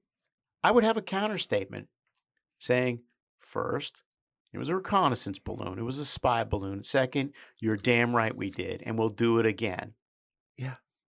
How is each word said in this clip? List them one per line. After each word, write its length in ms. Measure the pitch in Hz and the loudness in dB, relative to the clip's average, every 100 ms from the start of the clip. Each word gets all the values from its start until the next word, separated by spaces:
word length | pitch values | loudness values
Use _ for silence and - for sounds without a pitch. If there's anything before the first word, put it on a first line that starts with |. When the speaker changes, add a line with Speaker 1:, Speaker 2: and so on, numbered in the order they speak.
| _ _ _ _ _ _ | _ _ _ _ _ _
Speaker 1:
I 80 | 175 | 4
would 140 | 233 | 6
have 120 | 220 220 | 4 2
a 60 | |
counter 360 | - 196 214 196 | -2 -2 -2 -2
statement 500 | - 104 92 107 101 _ _ _ _ _ _ _ | -2 -2 -2 -10 -14 _ _ _ _ _ _ _
saying, 420 | - 123 127 120 _ _ _ _ | 0 2 2 -2 _ _ _ _
first, 640 | - - - 139 143 - _ _ _ _ _ | -8 -6 -2 -4 -6 -12 _ _ _ _ _
it 60 | - | -8
was 100 | 131 | -4
a 80 | 185 | -4
reconnaissance 600 | 185 202 151 117 101 95 | 0 2 4 2 -4 -8
balloon. 400 | - 92 98 95 | -10 -8 -8 -6
It 40 | |
was 160 | 117 135 | -6 -4
a 60 | |
spy 400 | 139 - 127 117 | -4 0 2 2
balloon. 380 | 107 104 98 98 | 0 -4 -4 -8
Second, 500 | - 135 131 143 139 - - - | 0 2 2 0 -4 -6 -20 -4
you're 160 | 110 107 | -2 0
damn 380 | 127 117 120 | 4 4 4
right 200 | 120 110 - | 2 0 -2
we 140 | 101 | -8
did, 320 | - 92 90 | -6 -8 -6
and 140 | 117 113 | -4 0
we'll 100 | 113 | 0
do 280 | 104 117 113 | 2 4 4
it 80 | 110 | 4
again. 480 | 101 110 90 104 - _ _ _ _ _ - | 0 -4 -4 -10 -16 _ _ _ _ _ -12
Speaker 2:
Yeah. 180 | 127 127 _ _ | -12 -12 _ _